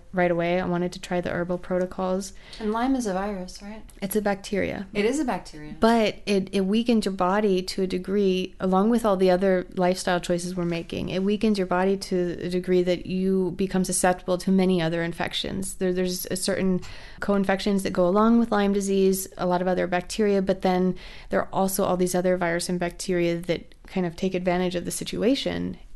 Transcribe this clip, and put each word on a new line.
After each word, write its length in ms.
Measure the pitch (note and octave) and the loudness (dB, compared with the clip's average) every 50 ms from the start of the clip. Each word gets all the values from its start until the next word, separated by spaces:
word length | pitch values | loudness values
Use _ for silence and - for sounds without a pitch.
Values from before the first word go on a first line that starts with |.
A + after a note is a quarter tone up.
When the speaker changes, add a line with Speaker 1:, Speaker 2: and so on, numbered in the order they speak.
| - - - | -8 -8 -2
Speaker 1:
right 180 | F#3 F3+ F3 | 0 2 2
away. 300 | F3 E3+ E3+ E3+ F3 F3+ | 2 0 0 0 0 0
I 40 | F#3 | 0
wanted 280 | F3 F3 F3 F3 F3+ F3+ | -2 -2 -2 -2 -4 -4
to 80 | F#3+ | -8
try 180 | - - F3+ F3+ | -8 -4 -4 -2
the 120 | F3 - | -2 -2
herbal 260 | - F3 F3 F3 F3+ F3 | -4 -4 -4 -4 -4 -6
protocols. 760 | - - F#3 F3+ F3+ F#3 - - F#3+ F#3 F#3 F#3+ G3 - - - - - - - | -4 -2 -2 -2 -2 -2 -4 -4 -2 -2 -2 -2 -4 -8 -12 -16 -18 -18 -14 -6
Speaker 2:
And 100 | A3 G#3 | -4 -2
Lyme 240 | G#3+ A3+ A#3 C4 C4+ | -2 0 0 2 0
is 100 | B3+ A#3+ G#3 | 0 0 -2
a 60 | F#3 | -2
virus, 480 | F#3 G3 G#3 G#3 F#3 F3+ F#3 - - | -2 -2 -4 -6 -6 -8 -12 -14 -16
right? 200 | - G3+ G#3+ A3 G#3+ - - - | -16 -16 -16 -16 -16 -18 -12 -8
Speaker 1:
It's 140 | - G3 - | -8 -2 -2
a 60 | G#3+ | 0
bacteria. 640 | G3+ G#3 G3+ G3 G3 - - F#3+ F3+ - - - G3 - - | 0 0 -2 -2 -4 -4 -2 -2 -2 -2 -4 -6 -8 -6 -4
Speaker 2:
It 100 | G3+ G3+ | 0 0
is 160 | A3 C4 D4+ | 2 2 0
a 60 | D#4 | 0
bacteria. 500 | B3+ G#3 F3 - - - D3+ D3+ D3+ - - | -2 -2 -4 -6 -10 -14 -14 -14 -14 -2 2
Speaker 1:
But 360 | - A3+ A#3 A#3 A3 G3+ - - - | 4 4 6 6 4 2 0 -4 -2
it, 220 | - G#3 G3 F#3+ - - | 0 0 0 0 0 -2
it 80 | G3+ | -2
weakened 420 | F#3+ F#3 G#3 A3+ A#3 A#3+ A#3+ A3+ G3+ | 0 2 2 0 2 4 2 2 2
your 100 | G3+ F#3+ | 0 -2
body 480 | G3 F#3 F3+ F#3+ G#3 G#3+ G#3 F#3+ F#3 F#3 | 0 0 2 2 2 2 2 2 2 0
to 180 | F#3+ - - F#3+ | -4 -4 -2 -2
a 40 | F#3 | -2
degree, 680 | F#3 F3+ F3+ - F#3+ G#3 G3+ F#3+ F#3 F#3 F#3 - - - | -2 -4 -4 -2 0 2 2 4 2 2 0 -4 -6 -4
along 280 | - F#3+ F#3 F#3 G3 A3 | 0 2 2 4 4 4
with 160 | A#3+ A#3 A#3 | 2 2 4
all 120 | A3 G3 F#3 | 2 2 4
the 120 | F#3+ F#3 | 6 6
other 360 | F3+ F3+ G3 G3 F#3 F#3 - - - | 6 6 4 4 2 2 0 -4 -2
lifestyle 460 | F#3+ F3+ F3+ F#3 F#3 - - F3+ F3 | 0 2 2 2 0 0 0 0 0
choices 340 | D#3+ - F3+ F3 F3 F3 F3+ | 0 0 -2 -2 -2 -4 -4
we're 80 | F3+ F3 | -4 -2
making. 460 | E3+ E3+ E3+ E3+ - - - - - | -2 -2 -4 -6 -6 -6 -6 -4 -4
It 140 | - F#3 F#3+ | -2 -2 0
weakens 340 | G3 G#3 G#3 G#3+ A3 G#3+ G3 | 0 0 2 2 2 2 2
your 100 | F#3 F3+ | 0 0
body 300 | F3+ F3+ F#3 F#3+ G3 G3 | 2 2 2 2 2 0
to 400 | G3 - G3 F3+ F3+ F3 E3 - | -2 -2 -2 0 0 -2 -4 -6
a 60 | - F3+ | -6 -4
degree 340 | F3+ F3+ F3+ F3+ F#3 F3+ F3+ | -4 -4 0 2 2 4 4
that 220 | F3+ F3+ E3+ - | 4 0 0 -2
you 460 | - F3+ F#3 F#3 F#3+ F#3+ F#3+ F#3 F3 E3 - | -4 -2 0 0 2 2 2 0 0 0 -2
become 260 | G3 F#3 F#3+ F#3 F3+ | -2 0 2 0 0
susceptible 540 | - F3 - - F#3 F3+ F3+ - - F3+ F3+ | 2 0 2 2 2 2 2 0 -2 -2 0
to 120 | - - | 2 4
many 300 | F#3+ F#3+ F#3 F#3 F#3 F3+ | 4 6 6 4 4 2
other 220 | D#3+ D#3+ E3+ E3+ E3+ | 2 0 0 -2 -2
infections. 680 | E3+ E3+ - F3 - - - - - - F#3+ F#3+ - - | -4 -4 -6 -6 -6 -4 -6 -6 -4 -4 -6 -6 -8 -6
There, 160 | - F#3+ F#3 | -4 -2 -2
there's 340 | F3+ F3+ F#3 F#3 F3+ F#3 - - | 0 0 0 -2 -2 -6 -6 -6
a 60 | - F#3 | -6 -4
certain 420 | - - G3 - F#3 F#3+ F#3 F3+ - - - - - - - - | -2 -2 -2 0 0 0 0 0 -2 -6 -14 -14 -16 -16 -12 -8
co-infections 640 | - - G3+ G3 G3 G3 F#3+ F#3+ - G#3+ G3+ G3 G3 | -2 0 2 2 2 0 0 0 0 0 0 0 0
that 80 | G3 | -2
go 160 | F#3 F#3 F3+ F3 | 0 2 2 4
along 320 | F3+ G#3 G#3+ A3+ A#3 A#3 | 4 4 6 6 6 4
with 100 | A#3 A#3 | 4 2
Lyme 200 | A3 G#3 G3+ G3+ | 2 2 2 2
disease, 560 | G3+ G3+ G3 G3 G3 G3 F#3+ F#3+ F#3+ F#3+ - - - - | 2 0 0 0 2 4 4 4 2 2 -2 -10 -8 -4
a 80 | F3 | -2
lot 160 | F3+ F3+ F3+ | 0 0 0
of 60 | F3+ F#3 | 2 0
other 200 | F#3 F3+ F3 F3 | 0 0 0 0
bacteria, 540 | F3+ F3+ F3+ - - - A3 G#3 G3+ G3 | 0 -2 -2 -4 -2 0 2 2 2 2
but 200 | G3 G3 F#3+ F#3 | 2 2 0 0
then 340 | - F#3+ F#3 F3+ F#3 F#3 F3+ - - - - - - - | 2 2 2 4 2 2 0 -2 -8 -16 -16 -16 -10 -2
there 120 | - F#3+ | -2 -2
are 80 | - - | -2 0
also 320 | - F#3+ F#3+ F#3+ G3 - G3 | 0 0 0 0 0 0 0
all 140 | - F3+ F3+ | 0 2 2
these 180 | F3+ F3+ - | 0 0 0
other 220 | F3+ F3+ F#3 F#3 F3+ | 0 2 2 2 2
virus 320 | F#3 E3+ E3+ F3 F3 - | 0 -2 -2 -2 -2 -2
and 100 | F3+ F3+ | -2 -2
bacteria 560 | F3+ F3 F3 - - - F#3 F3 F3 E3+ E3+ E3+ | -2 -4 -6 -8 -4 -2 0 2 2 2 0 -2
that 380 | F3 F3 E3+ - - - - - - - | -2 -2 -4 -4 -4 -12 -20 -20 -20 -6
kind 180 | - F#3+ F#3 | -4 -2 -2
of 100 | F3 E3 | -2 -4
take 180 | - - F#3+ F#3+ | -2 -4 -2 -2
advantage 400 | F#3 F3+ F#3 F3 F3+ F3+ F3+ F3+ | 0 0 0 0 2 0 0 -2
of 100 | F3+ E3+ | -4 -6
the 60 | F3+ | -6
situation. 840 | F3 - - - - F3 F#3 A3 C#4 C4+ - F3+ F3 F3 F3 F3+ F#3+ - - - - | -6 -6 -8 -6 -4 0 2 2 2 2 0 -4 -4 -2 -4 -6 -6 -10 -14 -18 -12